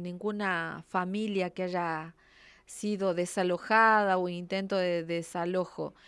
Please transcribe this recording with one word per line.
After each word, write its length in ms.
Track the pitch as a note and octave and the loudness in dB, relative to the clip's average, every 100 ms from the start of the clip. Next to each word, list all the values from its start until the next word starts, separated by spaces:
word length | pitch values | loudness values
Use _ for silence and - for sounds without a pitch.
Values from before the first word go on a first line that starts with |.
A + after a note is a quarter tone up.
ninguna 840 | F3 F3 G#3 G#3 G3 F3 E3 D#3+ - | -8 -6 -4 -2 0 0 -2 -8 -4
familia 600 | F#3 F3+ G3+ G#3+ G3 F3+ | -2 0 -2 -2 0 -2
que 140 | F3+ | -2
haya 500 | F3+ F3+ E3+ D#3+ E3 - _ - - - - | -4 -2 -2 -4 -8 -16 _ -20 -20 -20 -20
sido 460 | - G#3 G3+ G3 | -6 -4 0 0
desalojada 1040 | F3 F3 G3+ F3+ F3 - A3 A3+ G#3+ G3+ F#3 | 0 -2 0 0 0 2 6 8 6 6 2
o 100 | F3+ | 0
intento 480 | F3 F3 F#3+ G3 G3 | -4 -4 -4 0 0
de 260 | F3+ F3 | 2 0
desalojo. 920 | E3 E3+ E3 F3 F3 F#3 F3 - D3+ - | -2 -4 -4 -4 -2 0 -2 -6 -10 -10